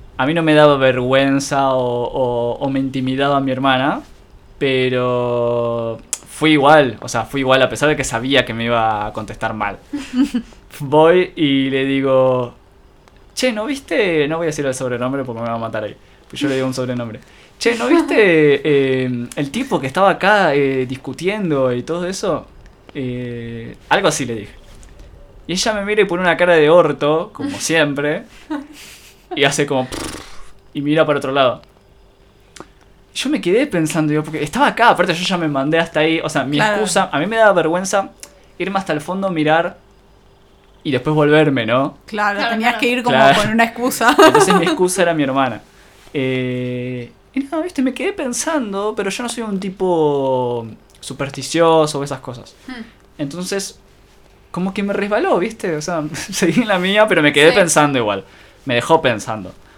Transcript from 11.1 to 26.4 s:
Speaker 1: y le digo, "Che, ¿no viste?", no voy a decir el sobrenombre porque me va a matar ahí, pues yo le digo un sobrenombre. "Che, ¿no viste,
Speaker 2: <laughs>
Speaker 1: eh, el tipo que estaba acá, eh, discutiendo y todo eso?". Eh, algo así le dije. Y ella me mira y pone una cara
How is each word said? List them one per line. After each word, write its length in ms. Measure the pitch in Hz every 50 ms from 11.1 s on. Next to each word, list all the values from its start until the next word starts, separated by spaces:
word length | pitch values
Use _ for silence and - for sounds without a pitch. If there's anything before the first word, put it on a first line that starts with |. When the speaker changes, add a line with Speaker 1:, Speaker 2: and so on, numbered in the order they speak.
| 175 185 180 180 -
Speaker 1:
y 340 | 180 160 143 139 135 135 135
le 140 | 131 135 135
digo, 720 | 135 135 135 135 135 131 131 131 131 127 127 123 120 117 _ _ _ _ _ _ _ _ _ _ _ _ _ - - -
"Che, 180 | - - 254 226
¿no 120 | 214 214
viste?", 600 | 262 277 277 - - - 285 214 185 165 156 147 139
no 80 | 160 165
voy 80 | 175
a 40 | 160
decir 160 | 151 151 143
el 80 | 135 127
sobrenombre 500 | - 135 123 123 117 123 127 135 139 131
porque 160 | 123 117 113 117
me 60 | 117
va 60 | 117
a 40 | 113
matar 260 | 113 110 107 110 107
ahí, 120 | 104 - - _ _ _ _ _ -
pues 120 | - -
yo 80 | - 139
le 60 | 135
digo 100 | 131 131 131
un 60 | 127
sobrenombre. 460 | 131 127 123 123 123 120 113 107 107 - - - - - - _ -
"Che, 160 | - 233 233
¿no 100 | 220 233 254
viste, 260 | 320 339 302 277 330
Speaker 2:
<laughs> 480 | 285 214 190 165 160 151 147 139 - -
Speaker 1:
eh, 600 | 160 147 139 139 135 131 131 131 127 123 120 120 123 -
el 140 | - 147 139
tipo 300 | - 233 269 - 208 160
que 60 | 135 131
estaba 220 | - 185 196 196
acá, 440 | 170 - - 190 214 208 190 160 156
eh, 320 | 143 143 135 135 131 127
discutiendo 840 | 127 135 123 - - 127 - 165 185 208 214 202 170 151 139 131 127 123
y 100 | 123 120
todo 240 | - 160 175 180
eso?". 400 | 175 190 - - 196 156 123 - - - - - - - _ _ - -
Eh, 840 | 151 131 123 123 123 123 120 120 120 117 117 117 117 113 120 120 - - -
algo 180 | 151 190 190 165
así 160 | 151 - 139
le 100 | 120 117
dije. 160 | 110 101 - - - - - - - - - - - - - - - - - - - -
Y 60 | - 170
ella 220 | 185 - 233 214
me 100 | 208 196
mira 180 | 202 214 214 202
y 20 |
pone 160 | 185 170 175 185
una 140 | 170 165
cara 180 | -